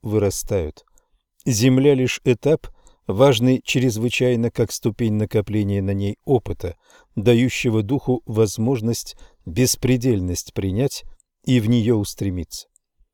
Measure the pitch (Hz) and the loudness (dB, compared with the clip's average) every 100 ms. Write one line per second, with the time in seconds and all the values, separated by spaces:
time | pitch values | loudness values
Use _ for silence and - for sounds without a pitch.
0 | 104 104 101 - - 101 80 - _ _ | -2 0 0 -2 -4 -4 -4 -10 _ _
1 | _ _ _ _ - 107 131 131 143 135 | _ _ _ _ -2 2 4 4 4 2
2 | 127 - 131 117 156 160 - - _ _ | 0 -2 0 0 2 0 -2 -20 _ _
3 | - 101 139 113 127 127 - 131 127 107 | -6 4 4 6 2 2 0 0 0 0
4 | 120 - 127 117 117 - 110 - 113 - | -4 0 0 2 -2 -2 -4 -2 -4 -2
5 | 113 107 107 107 101 107 101 101 98 98 | -2 0 0 -2 0 -2 0 0 -2 -2
6 | 101 - - 127 - 87 87 - _ _ | -4 -6 0 0 0 -8 -8 -12 _ _
7 | _ - 101 117 127 - 123 110 104 135 | _ -2 4 4 4 0 0 0 0 -4
8 | - 127 - 110 107 - 113 127 113 117 | -2 -4 -2 0 0 0 -2 0 -2 -4
9 | - - - _ - 87 127 - 123 127 | -8 -16 -20 _ -8 0 0 0 0 0
10 | 127 104 90 85 - - 98 98 139 - | 2 0 -2 -6 -8 -6 -4 -2 -2 -4
11 | - - _ _ - 127 107 120 110 110 | -16 -20 _ _ 0 0 4 2 2 0
12 | 101 - 98 90 80 - - _ _ _ | -2 -6 -6 -6 -8 -12 -18 _ _ _
13 | _ | _